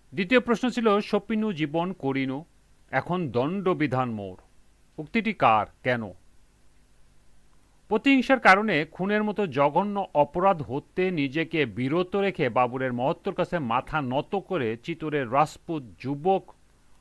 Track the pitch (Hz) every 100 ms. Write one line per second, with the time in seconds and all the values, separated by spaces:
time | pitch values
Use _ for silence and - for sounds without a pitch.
0 | _ 135 185 254 240 226 254 240 226 202
1 | 202 202 - 220 214 156 151 165 175 185
2 | 135 135 135 131 165 _ _ _ - 131
3 | - 180 156 117 139 196 185 156 147 127
4 | 123 110 98 92 - _ - _ _ -
5 | 156 226 214 196 127 110 98 _ 127 123
6 | 104 - - - - _ - _ _ _
7 | - - - - - - _ _ - 214
8 | 277 269 240 262 208 190 214 147 160 -
9 | 190 208 214 208 202 139 143 151 202 202
10 | - 147 143 175 196 180 127 135 - -
11 | 185 170 139 147 160 160 135 98 127 165
12 | 180 202 196 - 131 117 123 127 131 120
13 | 135 165 202 175 170 175 123 120 - 151
14 | 127 131 147 202 - 180 113 117 - 165
15 | 156 147 120 135 151 - - 160 117 87
16 | 123 143 170 190 185 - _ _ _ -